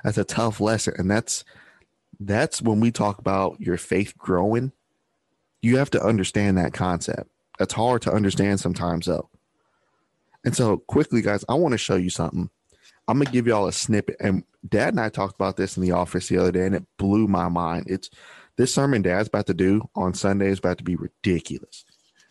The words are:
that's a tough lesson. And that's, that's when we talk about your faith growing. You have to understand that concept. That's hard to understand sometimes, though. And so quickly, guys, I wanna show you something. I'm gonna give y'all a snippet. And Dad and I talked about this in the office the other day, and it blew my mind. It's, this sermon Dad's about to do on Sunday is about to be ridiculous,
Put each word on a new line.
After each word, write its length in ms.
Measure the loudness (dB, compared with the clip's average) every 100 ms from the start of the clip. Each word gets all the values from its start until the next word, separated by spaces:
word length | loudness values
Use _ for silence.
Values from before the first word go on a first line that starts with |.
that's 160 | -4 -2
a 60 |
tough 360 | -2 0 -2 0
lesson. 340 | 0 0 0 -2
And 140 | 0
that's, 340 | 0 -2 -6 -10 -20 -20 _ _ _ _ -10
that's 400 | -2 0 0 0
when 200 | 0 2
we 120 | 2
talk 260 | 2 -2 -2
about 420 | -2 0 0 -2
your 180 | -4 -4
faith 380 | -2 -2 -2 -6
growing. 540 | -2 0 2 0 -4 -8 _ _ _ _ _ _ _ _
You 160 | 2 2
have 120 | 2
to 120 | 2
understand 540 | 2 2 0 0 2 2
that 140 | 0
concept. 580 | 0 -2 -2 -4 -8 -10 _ _ -6
That's 160 | -4
hard 280 | 0 0 2
to 100 | 2
understand 480 | 2 2 2 2 2
sometimes, 460 | -2 -2 -2 -2 -2
though. 220 | -2 -4 _ _ _ _ _ _ _ _ _ _ _
And 120 | -2 2
so 220 | 2 2
quickly, 440 | 0 0 2 2
guys, 220 | 2 -2 0
I 60 |
wanna 220 | 0 2 0
show 180 | 0 0
you 140 | 0
something. 400 | -2 -4 -4 -6 _ _ _ _ _ -2
I'm 100 | 0
gonna 120 | 2
give 160 | 2 2
y'all 220 | 2 0
a 40 |
snippet. 440 | -2 -2 -2 -2 -4
And 240 | 0 -2 -4 _ -2
Dad 220 | 0 0
and 100 | 0
I 80 | -2
talked 260 | -2 -4
about 220 | -2 -4 -2
this 200 | -4 -2
in 60 |
the 100 | 0
office 360 | 0 0 -4 0
the 100 | 2
other 140 | 2
day, 140 | 2 0
and 80 |
it 100 | -2 -6 -4
blew 280 | 0 2 2
my 220 | 2 0
mind. 380 | -2 -2 -4 -6
It's, 220 | -8 -8 -20 -20 -20 -8 0
this 180 | 0
sermon 280 | 2 2 2
Dad's 260 | 2 0 0
about 180 | -2 -2
to 80 |
do 340 | 0 2 2 0
on 180 | -4 -2
Sunday 360 | 0 0 2 0
is 100 | 0
about 200 | -2 -2
to 60 |
be 120 | -4 -4
ridiculous, 880 | -6 _ -2 -2 -4 -12 -14 -20 -20 _ _ _ _